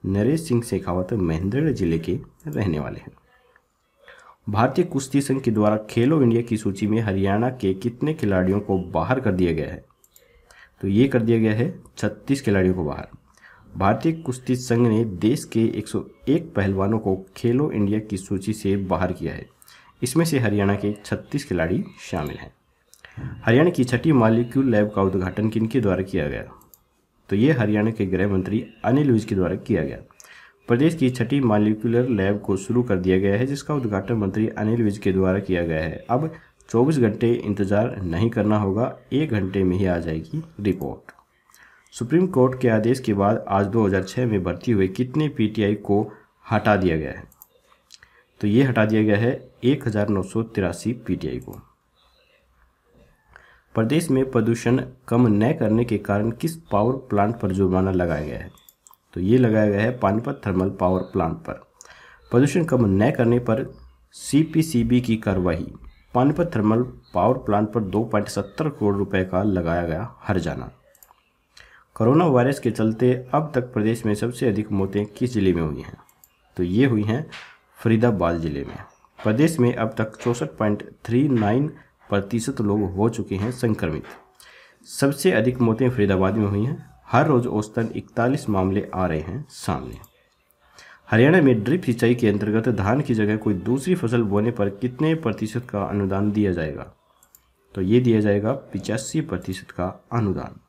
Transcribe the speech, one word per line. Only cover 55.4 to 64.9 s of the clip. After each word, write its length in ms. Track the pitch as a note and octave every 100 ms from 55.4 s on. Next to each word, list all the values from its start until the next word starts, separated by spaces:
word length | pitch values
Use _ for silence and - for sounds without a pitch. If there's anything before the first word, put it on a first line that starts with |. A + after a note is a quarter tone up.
| A2+
करने 320 | D#3+ A2 A2
के 140 | A#2+ G#2+
कारण 320 | - G2+ A2
किस 260 | A#2 E3 -
पावर 360 | - G#2 A2
प्लांट 460 | C3 - G2+ G#2 A2+
पर 120 | G2
जुर्माना 380 | F#2 F#2+ F#2 F#2+
लगाया 360 | F#2 F2 E2+ D2+
गया 120 | C2
है? 120 | - - _ _ _ _ _
तो 60 | F2+
ये 180 | F#2 B2+
लगाया 320 | A#2+ A2 G#2+
गया 100 | G2+
है 180 | A2+ B2
पानीपत 420 | G2 G#2+ B2 C#3 G#2
थर्मल 240 | F#2 F#2+
पावर 300 | F#2+ F2+ F#2
प्लांट 340 | - G2 E2 D#2+
पर। 160 | - - - _ - - - - -
प्रदूषण 340 | A#2+ C#3 F#3+
कम 220 | D#3+ C3 G#2+ F#2+
न 80 | A#2
करने 280 | - A#2 A#2+
पर 260 | A#2+ A2 - - - _ _
सीपीसीबी 880 | - - C#3+ D#3+ D#3+ D#3+ A#2+ A#2